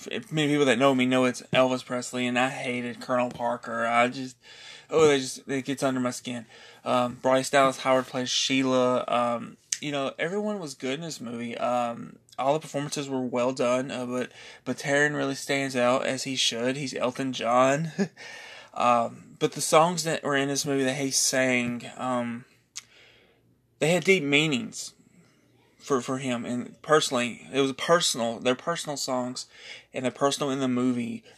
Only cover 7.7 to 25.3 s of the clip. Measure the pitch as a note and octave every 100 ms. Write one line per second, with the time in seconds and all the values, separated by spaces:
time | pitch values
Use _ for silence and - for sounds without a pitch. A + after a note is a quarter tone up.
7.7 | B2+ C3+ C3 B2+ C3 B2+ - - C3+ C3
8.7 | B2+ B2+ B2 - A#2+ A#2+ A#2 A#2+ - _
9.7 | - D3 C#3+ C3+ - E3 G3+ G#3 G#3 D#3
10.7 | C3 C3 D3 E3+ - A#2 A#2+ A#2+ A2+ A#2+
11.7 | B2 A#2+ A#2 - - _ - C3 D#3 D#3
12.7 | C#3+ D3 D3+ C#3 C3 B2+ B2 B2 C3 B2
13.7 | B2+ C#3 A#2 B2 B2 - - - - -
14.7 | B2+ C#3+ C#3+ D3 D3 C#3 C3+ - C#3 C3+
15.7 | C3 A#2+ C3 - C3 C3+ B2+ - A#2 B2
16.7 | C3+ C3 - A#2+ B2+ C3+ B2 A2 B2 C3+
17.7 | C#3+ E3 - G3+ - - - - - -
18.7 | - A#2+ A#2+ A#2 - - - D#3 D3+ -
19.7 | D#3+ E3 E3+ D#3+ D3+ C#3 C#3 C#3 C#3 D3
20.7 | C#3 C3 C#3+ C3+ C3 - C3 C3 B2 A#2+
21.7 | A#2+ C3 - B2+ B2 A#2 A#2 - _ _
22.7 | - - - - _ _ _ _ _ _
23.7 | _ D3 F3 F#3 F#3+ C#3+ C#3+ D#3 B2 A2
24.7 | - - - _ _ _